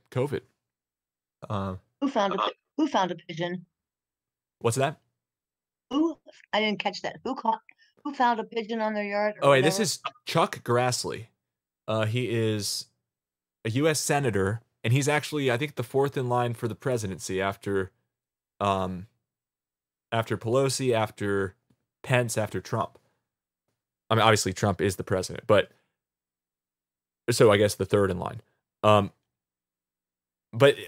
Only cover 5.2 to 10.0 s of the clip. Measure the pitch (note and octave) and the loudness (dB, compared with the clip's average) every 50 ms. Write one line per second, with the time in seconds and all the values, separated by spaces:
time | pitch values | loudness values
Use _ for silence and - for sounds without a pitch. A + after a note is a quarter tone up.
5.2 | _ _ _ _ _ _ _ _ _ _ _ _ _ - B3+ C#4+ D#4+ E4+ D4 - | _ _ _ _ _ _ _ _ _ _ _ _ _ -4 -2 0 0 0 -2 -6
6.2 | _ - - - - _ - G#3 G#3+ G#3+ G3+ F#3+ - G#3 G3 - - - - - | _ -20 -20 -20 -12 _ -2 0 0 0 0 -2 -4 -6 -6 -6 -8 -10 -10 -8
7.2 | - - C4 - - A3+ A3+ - - _ _ _ _ _ _ _ - D4 C#4+ - | -8 -8 -8 -4 -2 -2 -2 -2 -4 _ _ _ _ _ _ _ -12 -8 -2 0
8.2 | B3+ A#3+ A#3+ G#3+ G#3+ G#3+ - A#3 A3 G3+ A#3 A3+ G#3+ G#3+ G#3+ G#3 G#3 G3+ G3+ G#3 | 2 2 2 0 -4 -6 -6 -8 -6 -6 -4 -4 -4 -2 -2 -4 -4 -4 -2 -2
9.2 | G#3 G#3 G#3 C3 C3+ C#3 C#3 C3+ C3 D#3 - - A3 C#3+ - - | -2 -2 -2 0 4 4 6 6 4 4 2 0 -2 -2 -4 -6